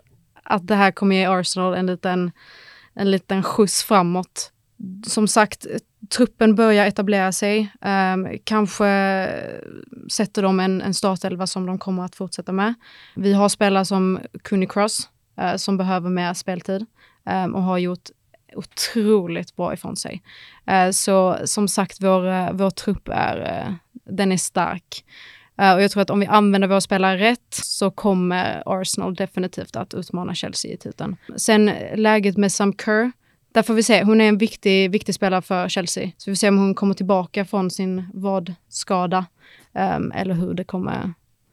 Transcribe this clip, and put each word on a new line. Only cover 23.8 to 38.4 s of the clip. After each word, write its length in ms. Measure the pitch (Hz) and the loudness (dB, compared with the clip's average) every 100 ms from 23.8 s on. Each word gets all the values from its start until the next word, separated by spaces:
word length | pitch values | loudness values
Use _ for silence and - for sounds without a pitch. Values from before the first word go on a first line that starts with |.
| _ 240 - | _ -20 -10
den 180 | 196 196 | -2 0
är 40 | 185 | 0
stark. 680 | - - 165 180 - - - - - - _ - | -2 -2 -2 -4 -10 -20 -20 -20 -20 -20 _ 2
Eh, 160 | 196 | 4
och 80 | 180 | 6
jag 80 | 202 | 4
tror 120 | 202 | 2
att 80 | 196 | 0
om 100 | 202 | 0
vi 60 | 202 | 4
använder 420 | 214 208 196 190 | 4 4 4 2
våra 120 | 196 | 2
spelare 380 | 180 196 190 185 | 2 0 2 2
rätt 360 | 214 247 _ | 0 0 _
så 360 | - - - 196 | -10 -8 -2 -2
kommer 720 | - 214 185 180 180 185 - - | 0 0 2 2 0 -2 -4 -4
Arsenal 480 | 196 190 - 185 | -4 -4 -4 -4
definitivt 600 | 185 190 - 180 - 92 - | -4 -6 -4 -6 -8 -12 -10
att 180 | 190 | -10
utmana 400 | - - 175 180 | -10 -8 -8 -6
Chelsea 380 | 180 - - - | -8 -8 -8 -8
i 40 | - | -10
titeln. 400 | - - 156 180 - - | -12 -10 -10 -10 -12 -4
Sen 340 | - 214 208 - - | 2 6 4 2 -6
läget 420 | 208 214 214 202 190 | 0 2 4 2 2
med 160 | 202 | 0
Sam 200 | - 202 | 2 0
Kerr, 400 | 196 - 214 240 - _ _ _ | -2 0 0 0 -4 _ _ _
där 100 | 226 | 0
får 120 | 220 | 2
vi 80 | 226 | 2
se. 200 | 226 208 | 4 4
Hon 180 | 202 220 | 6 6
är 80 | 214 | 6
en 100 | 214 | 6
viktig, 520 | 220 - 208 190 190 | 2 0 2 4 4
viktig 240 | 202 - | 0 -4
spelare 280 | 190 196 185 | -2 0 0
för 260 | - 185 180 | 0 -2 -2
Chelsea. 420 | 196 185 - 196 - | -4 -4 -4 -8 -8
Så 140 | - | -6
vi 40 | |
får 40 | 196 | 0
se 100 | 208 | 4
om 100 | 196 | 4
hon 160 | 196 | 4
kommer 200 | 190 202 | 2 0
tillbaka 500 | 190 190 190 175 - | 0 2 0 0 -4
från 260 | 196 208 185 | -4 -2 -2
sin 400 | 180 185 185 180 | -2 -4 -4 -8
vadskada, 1120 | 190 196 190 | -8 -4 -4